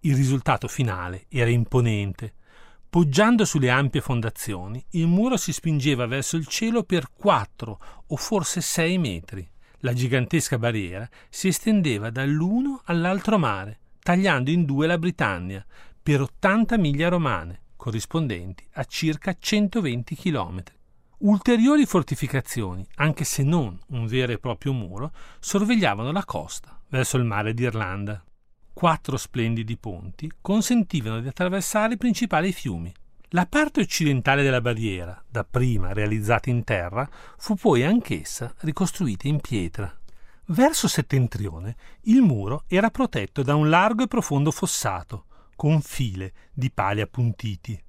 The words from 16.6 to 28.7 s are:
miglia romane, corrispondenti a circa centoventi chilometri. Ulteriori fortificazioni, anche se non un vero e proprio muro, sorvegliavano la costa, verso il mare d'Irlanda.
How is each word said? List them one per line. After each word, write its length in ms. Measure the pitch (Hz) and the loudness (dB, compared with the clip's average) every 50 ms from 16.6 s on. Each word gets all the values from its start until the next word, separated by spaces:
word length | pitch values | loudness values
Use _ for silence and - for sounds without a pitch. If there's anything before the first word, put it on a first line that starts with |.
| 226 - 240 220 | 2 2 2 2
miglia 280 | 185 151 139 143 160 175 | 2 2 2 2 0 2
romane, 580 | 180 175 160 139 110 87 80 82 87 - - - - | 2 2 0 0 -2 -2 -4 -8 -12 -14 -18 -20 -20
corrispondenti 920 | - - 120 107 113 - - - 160 160 135 107 87 87 95 92 - - - - | -10 -8 -4 -4 -4 -6 -2 -2 -2 -2 -2 -4 -6 -8 -10 -14 -14 -16 -16 -10
a 100 | - 127 | -10 -10
circa 500 | - - - - 160 151 151 - - - - | -8 -6 -2 0 0 -2 -2 -4 -6 -6 -4
centoventi 800 | - - - 208 208 196 - 233 196 147 120 120 120 - 170 | -2 0 2 2 2 2 0 -2 -2 -2 -2 -4 -6 -8 -10
chilometri. 600 | - - 185 156 131 95 85 87 92 87 - _ _ - _ _ _ _ _ _ - | -4 -2 -2 -2 -2 -4 -4 -6 -10 -12 -12 _ _ -20 _ _ _ _ _ _ -2
Ulteriori 680 | - 202 208 196 - - 240 226 220 262 294 302 285 | 2 4 4 4 4 4 4 6 6 6 6 6 4
fortificazioni, 1000 | - - - - - 143 - - 127 - 135 123 - - - 110 95 90 92 101 - - | 4 4 0 2 2 -4 -4 -4 -2 -2 -4 -4 -2 -6 -4 -4 -4 -6 -8 -10 -10 -4
anche 280 | - 143 156 156 - 156 | 0 0 0 0 0 -4
se 200 | - - - 139 | -4 -2 0 2
non 360 | 135 165 175 143 107 85 92 - - | 2 2 2 2 0 -4 -10 -14 -10
un 180 | - 123 117 110 | -6 -6 -4 -2
vero 240 | 110 127 127 120 | 0 0 0 0
e 80 | 120 104 | -2 -4
proprio 340 | - 131 113 101 - 143 135 | -4 -6 -6 -4 -4 -4 -4
muro, 380 | 127 107 85 92 101 123 156 - - - - - - | -4 -4 -8 -8 -10 -10 -10 -10 -14 -16 -18 -18 -14
sorvegliavano 720 | - - - 196 208 208 247 226 190 135 101 101 113 127 | -10 -2 0 0 2 2 2 2 2 2 0 0 -4 -4
la 140 | 151 196 190 | -2 -4 -4
costa, 560 | - - 80 76 - - - - - - - - _ | -4 -6 -8 -8 -8 -12 -14 -14 -14 -16 -18 -14 _
verso 280 | - 131 127 - - 131 | -2 -2 -2 0 0 0
il 60 | 123 | 0
mare 300 | 117 104 101 104 107 113 | 0 0 -2 -2 -2 -2
d'Irlanda. 720 | 117 123 123 110 110 107 92 92 98 101 98 104 101 - - - _ _ _ - _ - - | -2 -2 -2 -2 -2 -4 -4 -6 -6 -6 -8 -8 -10 -12 -18 -20 _ _ _ -20 _ -20 -20